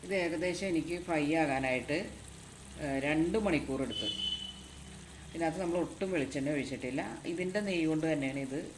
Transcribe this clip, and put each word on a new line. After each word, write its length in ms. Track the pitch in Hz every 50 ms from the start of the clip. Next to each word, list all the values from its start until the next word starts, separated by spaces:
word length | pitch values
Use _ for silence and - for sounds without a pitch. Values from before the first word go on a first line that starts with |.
| -
ഇത് 80 | 175 196 190 175
ഏകദേശം 420 | 165 170 160 175 180 170 180 196 196
എനിക്ക് 240 | 170 160 147 160 170 175 -
ഫ്രൈ 160 | 175 170 151 147 147 160 165
ആകാനായിട്ട്, 560 | 156 143 131 131 131 131 127 127 117 - 147 170 214 240 - - - - - - - - - - - - - - 156
ഏഹ്, 160 | 143 135 135 135
രണ്ട് 300 | 147 156 156 160 175 185 220 208
മണിക്കൂർ 360 | 196 160 143 - - 131 131 135
എടുത്ത്. 220 | 120 - - - - - - - - - - - - - - - - - - - - - - - - - - - -
ഇതിനകത്ത് 300 | - 165 165 160 160 190 185
നമ്മൾ 140 | 170 170 180 160
ഒട്ടും 260 | - - - 196 190 185
വെളിച്ചെണ്ണ 400 | 160 135 127 - 143 135 143 151
ഒഴിച്ചിട്ടില്ല. 460 | 143 123 - 135 113 - 127 127 147 185 208 - - - -
ഇതിൻ്റെ 280 | 170 170 180 185 185 208 208
നെയ്യ് 180 | 196 185 170 160 156
കൊണ്ട് 160 | 160 156 156 160
തന്നെയാണ് 280 | 156 147 139 135 135 139 139
ഇത് 120 | 131 135 151 185 - -